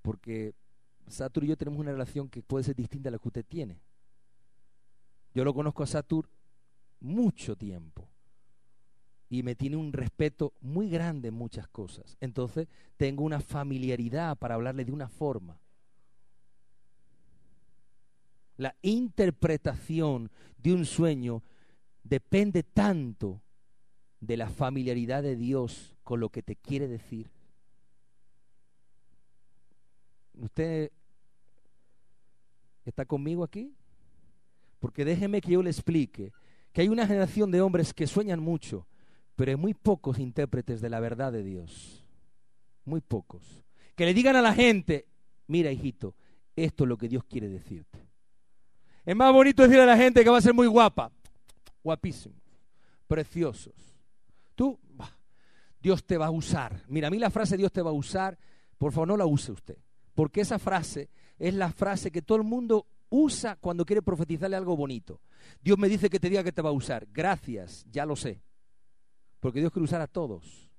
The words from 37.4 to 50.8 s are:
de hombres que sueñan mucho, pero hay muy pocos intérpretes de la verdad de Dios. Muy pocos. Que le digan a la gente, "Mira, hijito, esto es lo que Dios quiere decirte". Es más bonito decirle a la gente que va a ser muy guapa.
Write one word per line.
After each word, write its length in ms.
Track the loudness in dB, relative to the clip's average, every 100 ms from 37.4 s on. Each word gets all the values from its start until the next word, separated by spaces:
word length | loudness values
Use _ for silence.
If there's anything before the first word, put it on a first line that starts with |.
| 2
de 100 | 4
hombres 320 | 4 2 -2
que 140 | -2 -2
sueñan 320 | 0 0 -2
mucho, 480 | -2 -4 -4 -12 -12 -20 -20 -20 -14 -2
pero 160 | -2
hay 40 | 0
muy 200 | -2 0
pocos 420 | 0 0 0 -4
intérpretes 640 | -4 -4 -2 -4 -4 -6
de 80 | -4
la 100 | -4
verdad 320 | -4 -4 -4
de 120 | -4
Dios. 600 | -8 -10 -12 -18 -20 -20 -20 -20 -20 -20 -20 -20 -20 -18 -8
Muy 160 | -8
pocos. 600 | -6 -8 -8 -20 -20 -20 -20 -20 -20 -2
Que 100 | 2
le 80 |
digan 220 | 4 6 6
a 60 |
la 120 | 6
gente, 540 | 6 6 6 0 -4 -4 -20 -20 -20 -2
"Mira, 240 | 0 0
hijito, 440 | -2 -6 -6 -12 -12 -20 -20 -12 -4
esto 280 | -4 0
es 40 | 0
lo 100 | 0
que 100 | -2
Dios 140 | -4
quiere 260 | -4 -10 -8
decirte". 580 | -10 -12 -16 -16 -20 -20 -20 -20 -20 -20 -20 -20 -20 -20 -12 -4
Es 80 | 6
más 160 | 10
bonito 320 | 10 10 10
decirle 200 | 10 12
a 40 | 10
la 100 | 10
gente 260 | 8 8
que 60 | 8
va 80 | 8
a 40 |
ser 120 | 8
muy 140 | 6 6
guapa. 440 | 8